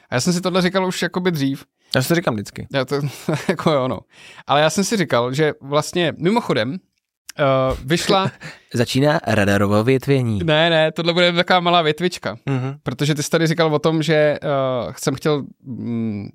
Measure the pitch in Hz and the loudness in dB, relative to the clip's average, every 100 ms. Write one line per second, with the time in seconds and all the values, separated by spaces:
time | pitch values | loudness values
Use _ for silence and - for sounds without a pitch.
0 | - 127 175 175 185 185 180 196 185 - | -6 -4 0 0 0 0 2 0 -2 -2
1 | 175 190 185 160 139 135 - _ - - | -4 -2 -2 0 -2 -2 -10 _ -4 -2
2 | 131 170 160 110 98 - - 139 127 143 | 2 0 0 -4 -6 -12 -6 -4 -2 -2
3 | 143 - - 151 - 170 175 147 127 101 | -4 -6 -6 -4 -2 -2 2 0 0 -4
4 | - - - - - 139 156 175 190 226 | -10 -20 -20 -18 -2 2 2 2 -2 0
5 | 165 123 123 135 151 139 139 147 151 180 | 0 0 0 0 0 0 -2 -2 -2 -2
6 | 165 110 160 233 - 131 113 185 _ _ | -2 0 0 0 0 -2 -2 -6 _ _
7 | _ _ _ - 139 131 131 127 131 170 | _ _ _ -2 0 2 0 -2 -2 -2
8 | - 196 190 - - - _ 120 117 127 | 2 0 0 -6 -18 -20 _ -2 0 2
9 | 143 160 - 107 101 101 101 104 113 131 | 2 2 0 2 2 2 4 2 4 2
10 | 135 139 120 104 156 151 170 160 156 156 | 2 0 0 -2 0 2 2 2 2 0
11 | 170 170 175 170 175 185 175 175 156 156 | -2 2 2 2 2 2 4 2 2 0
12 | 180 - 110 107 - 135 131 143 - 127 | -2 -2 -8 -8 -4 -2 -2 -6 -8 -2
13 | 147 147 - 165 160 160 160 147 160 160 | 0 0 0 2 2 2 2 2 2 0
14 | 156 151 151 143 151 139 131 127 92 - | 2 4 4 2 -2 -2 0 -2 -6 -6
15 | - 135 156 147 - - - 110 110 117 | -4 -2 -2 -2 -4 -14 -16 -10 -6 -4
16 | 113 104 101 | -4 -6 -10